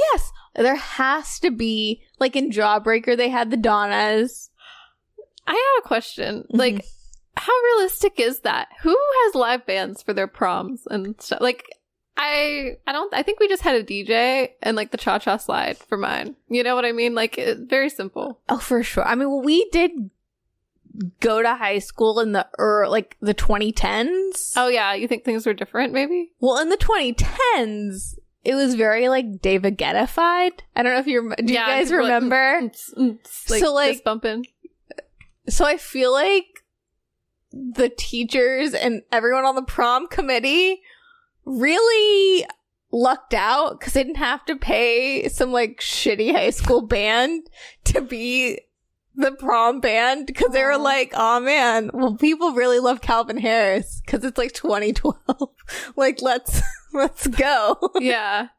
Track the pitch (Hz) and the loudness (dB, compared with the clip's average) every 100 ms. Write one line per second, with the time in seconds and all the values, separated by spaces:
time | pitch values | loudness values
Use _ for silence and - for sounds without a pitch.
0 | 622 494 - - _ - 247 277 - - | 4 2 -2 -8 _ 0 0 0 -6 -2
1 | 262 302 - - 339 226 226 220 214 226 | 0 0 -4 -4 -2 -2 -2 -2 -2 -4
2 | _ - 262 277 269 208 208 208 220 226 | _ -2 -2 0 -2 0 2 2 2 0
3 | 247 247 247 247 226 233 220 208 202 208 | 2 0 0 0 0 0 2 2 2 0
4 | 214 214 247 - - _ - - _ _ | 2 2 0 -6 -20 _ -20 -20 _ _
5 | _ - - _ - 392 539 508 - 226 | _ -20 -20 _ -2 0 2 2 0 -4
6 | - - - 214 - 226 254 202 - - | -4 -8 -8 -8 -2 0 0 -2 -10 -20
7 | - - _ - - 494 480 440 381 - | -20 -20 _ -8 0 2 4 2 2 0
8 | 403 - 233 269 196 120 - - 320 494 | -2 0 -2 -2 -4 -4 -6 -4 2 2
9 | 587 523 440 262 233 247 220 190 190 196 | 4 4 2 2 0 0 -2 -4 -4 -8
10 | - 196 190 - 185 190 190 247 - 208 | -6 -4 -4 -2 -2 -2 -6 -12 -8 -8
11 | 196 - - - 247 247 - - _ _ | -8 -12 -8 -2 -2 -2 -14 -20 _ _
12 | _ - 294 294 294 294 262 - - 285 | _ -6 -2 -2 -2 -4 -8 -8 -8 -6
13 | 392 254 277 427 403 381 339 240 196 202 | -4 -4 -4 0 2 2 2 0 -2 -8
14 | 196 226 247 262 247 _ 220 220 208 226 | 0 0 2 0 -2 _ -4 -2 -4 -4
15 | - 202 202 220 - - - - - 202 | -2 -2 0 -2 -2 -4 -4 -6 -8 -4
16 | 202 64 - - - 240 240 247 240 233 | -4 -4 -8 -14 -4 -2 0 0 -2 -2
17 | 240 233 226 - 240 233 247 262 277 - | -2 0 -4 -4 -4 -4 -2 0 0 -4
18 | 196 - 269 - - 233 - 240 226 - | -10 -8 -10 -10 -4 -4 0 -2 0 -2
19 | - 247 277 277 285 339 415 339 349 311 | -2 0 0 0 2 2 2 2 0 -2
20 | 196 _ _ _ _ _ _ _ _ - | -10 _ _ _ _ _ _ _ _ -10
21 | 180 - 233 220 233 247 202 202 - - | -10 -2 0 2 2 0 -2 -2 -6 0
22 | 220 220 220 196 - - 214 208 196 214 | 2 2 0 -2 -4 0 2 2 2 0
23 | - - 208 202 - 208 214 - 190 208 | -2 -6 -4 2 2 4 0 0 0 0
24 | 269 370 381 - - 247 247 240 202 196 | 0 -2 -2 -6 -4 0 2 2 0 -2
25 | 233 226 247 226 220 208 196 247 269 262 | -4 -4 -2 -2 -2 -4 -4 -4 -2 -2
26 | 285 359 339 - 254 254 320 403 - 403 | -2 -2 -4 -2 0 0 0 2 2 2
27 | 247 233 - - 494 359 220 208 208 190 | 0 0 -2 2 2 2 0 -4 -6 -8
28 | - - _ _ - 269 269 233 220 220 | -12 -14 _ _ -2 2 2 2 2 2
29 | 247 262 226 190 190 190 196 185 143 208 | 2 2 -2 -4 0 2 0 0 0 0
30 | - - 339 359 359 359 - - 240 254 | 0 2 2 2 0 -2 -8 -2 0 0
31 | 277 240 233 - 233 233 226 269 285 339 | 0 -2 -2 -2 0 2 2 0 2 2
32 | 247 240 247 262 262 339 226 - - - | 2 2 2 4 4 2 -2 -10 -16 -2
33 | 247 220 - - - 427 311 285 285 262 | -2 -2 -16 -12 -2 2 2 4 2 0
34 | 220 220 226 226 247 _ - _ _ - | -4 -2 -4 -6 -10 _ -20 _ _ -20
35 | - _ - _ - - 294 330 - 262 | -20 _ -20 _ -2 2 2 0 -4 -2
36 | 254 269 370 392 359 - _ _ _ _ | 2 2 2 2 -2 -20 _ _ _ _
37 | _ _ _ _ _ 269 247 240 262 - | _ _ _ _ _ -14 -10 -2 -2 -2
38 | - 240 233 269 247 262 294 - 240 220 | -8 -6 -2 2 2 0 -2 -2 -2 -4
39 | - 226 240 262 269 262 262 - 240 254 | -2 0 2 2 0 0 -4 -2 0 0
40 | 349 - 269 240 269 330 370 381 _ _ | -2 -4 0 0 2 2 2 -2 _ _
41 | _ _ _ _ 262 254 277 359 453 440 | _ _ _ _ -8 -2 2 4 4 4
42 | 427 415 381 180 - - _ _ - 233 | 4 6 6 4 0 -14 _ _ -6 0
43 | 254 269 - 214 208 277 311 - - 277 | 2 0 -2 -2 2 2 0 -4 -2 0
44 | 262 294 254 254 - 277 - 220 240 233 | 0 -2 -2 -4 -6 -6 -2 0 2 2
45 | 262 269 - - 254 247 226 - - - | 0 -2 -4 -2 0 0 -2 -4 -8 -4
46 | - 208 220 285 196 - - 247 220 214 | -2 0 0 2 0 -2 2 2 2 -2
47 | 214 233 269 330 - - - _ - 277 | 0 2 0 -2 -10 -20 -20 _ 0 0
48 | 254 233 240 254 247 - _ _ _ _ | -2 -8 -2 -2 -2 -4 _ _ _ _
49 | _ 269 269 269 269 233 233 262 240 220 | _ -2 -2 -2 0 2 2 2 0 2
50 | 247 277 277 - - 262 269 285 277 269 | 2 0 -4 -2 0 2 2 2 2 0
51 | 254 - 226 240 262 294 240 226 214 247 | 0 0 2 2 2 2 4 2 -2 -2
52 | 254 214 302 320 339 247 247 247 254 254 | -2 2 0 2 0 2 4 4 2 0
53 | - 226 233 220 220 226 196 190 - - | 0 0 0 -2 0 2 2 0 -2 -10
54 | - 240 254 254 247 - 320 202 208 - | -4 -4 -2 -4 -4 -4 -2 0 0 0
55 | 302 - - - 269 _ - - - 277 | -2 -4 -6 -4 -6 _ -16 -14 -10 0
56 | 262 254 254 247 - - - - - 285 | 0 0 -2 -2 0 0 0 -4 -8 -2
57 | 269 - 269 226 269 247 208 - - 370 | -2 -2 -4 0 2 2 2 0 -2 0
58 | 254 233 202 208 240 | 0 0 -2 -4 -6